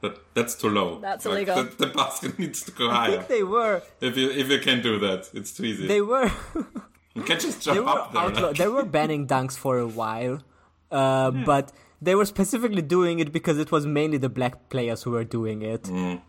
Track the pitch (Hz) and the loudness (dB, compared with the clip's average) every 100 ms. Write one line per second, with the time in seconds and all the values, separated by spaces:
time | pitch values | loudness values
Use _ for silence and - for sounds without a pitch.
0 | 104 - - - 117 - 110 104 90 82 | -6 -8 -6 -2 -2 0 0 2 0 -4
1 | - - 220 196 196 190 117 - 143 - | -6 -6 -2 -2 0 0 -2 -2 -4 0
2 | 135 - 135 - 165 - - - 120 120 | -2 -2 -8 -6 -6 -6 -12 -4 0 2
3 | 117 196 185 247 190 220 226 185 - - | 2 0 0 0 2 0 2 -2 -4 -4
4 | 127 120 131 135 131 139 135 127 117 107 | -2 0 0 0 2 2 2 2 2 2
5 | 98 95 - 104 101 - 117 101 - 208 | 2 -2 -6 -12 -12 -6 -4 -4 0 0
6 | 208 262 240 - - 330 - - - _ | 2 2 0 -2 -8 -8 -8 -10 -16 _
7 | _ - - 165 302 - - 190 247 - | _ -10 -2 0 0 -4 0 0 2 0
8 | - - 185 214 180 147 185 254 240 151 | 0 0 0 2 0 2 2 2 0 2
9 | 156 151 139 131 127 131 139 127 120 113 | 2 0 0 0 0 -4 0 0 0 -2
10 | 110 113 123 139 - _ _ _ _ 139 | -4 -2 -4 -4 -10 _ _ _ _ 2
11 | 135 131 131 131 127 143 139 - - _ | 4 4 2 2 4 4 2 -10 -20 _
12 | 156 196 202 - 196 226 240 202 151 180 | 2 4 4 2 0 2 0 0 2 4
13 | 175 170 156 160 165 151 156 160 147 147 | 4 2 0 0 0 0 2 2 2 0
14 | 156 151 131 117 123 - _ 131 117 113 | 2 0 -2 0 -2 -2 _ -4 -2 -2
15 | - 117 117 117 110 107 107 113 95 92 | -2 -4 -2 -4 -4 -4 -4 -6 -4 -4
16 | 180 180 | -4 -6